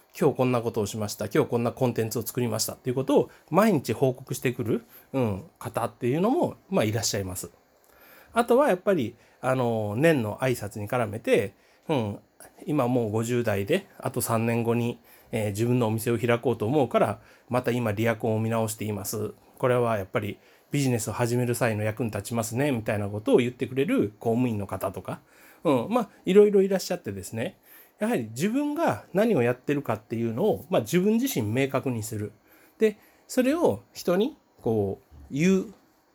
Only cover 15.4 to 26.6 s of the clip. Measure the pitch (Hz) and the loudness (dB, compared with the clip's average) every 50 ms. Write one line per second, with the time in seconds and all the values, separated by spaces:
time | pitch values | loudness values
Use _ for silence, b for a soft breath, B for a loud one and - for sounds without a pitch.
15.4 | 104 107 98 101 117 120 123 127 120 110 110 113 110 120 117 110 117 117 117 117 | -2 -2 0 0 0 2 2 2 2 2 0 0 0 0 -2 0 2 0 0 2
16.4 | - 135 113 104 104 107 143 156 131 117 - 220 180 113 - - b b b b | 2 0 -2 0 0 0 2 2 2 2 2 2 2 2 -2 -6 b b b b
17.4 | b b 120 127 127 131 120 123 120 110 104 104 113 117 113 110 - 117 110 110 | b b -2 -2 0 0 -2 0 0 -2 0 0 0 0 0 0 0 0 0 0
18.4 | 110 113 113 113 110 107 107 - 107 107 104 98 95 - - 107 104 107 - - | 0 0 0 -2 -2 -2 -4 -6 -6 -6 -6 -6 -6 -8 -6 -6 -6 -8 -10 -12
19.4 | _ - - - - 127 123 123 120 117 113 104 95 - - - 107 101 - - | _ -20 -10 -2 0 2 2 2 2 0 0 -2 -4 -4 -4 -4 -4 -4 -8 -10
20.4 | b b b b b b - 143 139 127 123 113 - 117 98 - 123 113 117 123 | b b b b b b -2 0 2 2 2 0 0 -2 -2 -2 0 0 2 0
21.4 | 123 120 120 - 131 117 110 104 107 107 107 - 127 110 107 104 101 - 117 117 | 0 0 0 0 0 0 0 0 -2 -2 -2 -2 -4 -4 -4 -6 -6 -4 -4 -4
22.4 | 107 - 113 120 143 151 135 113 107 - 110 104 104 98 104 107 - 277 269 165 | -2 -2 0 0 0 0 0 -2 -2 -2 -2 -2 -2 -4 -6 -4 0 4 4 4
23.4 | 120 120 123 - 127 - 131 131 139 180 269 262 107 101 - - - 113 113 123 | 4 2 -2 -4 -6 -4 -2 -2 0 0 0 0 0 -2 -4 -4 -2 0 2 2
24.4 | 127 123 110 104 98 - 101 95 - 98 92 95 - - - - b b b b | 2 0 0 -2 -4 -6 -6 -6 -6 -6 -6 -8 -10 -10 -12 -12 b b b b
25.4 | b b b b b - 135 123 117 185 220 247 220 - b b b - 185 208 | b b b b b 2 2 2 2 0 -2 -2 -2 -2 b b b 4 8 8
26.4 | 208 208 202 196 | 8 8 8 4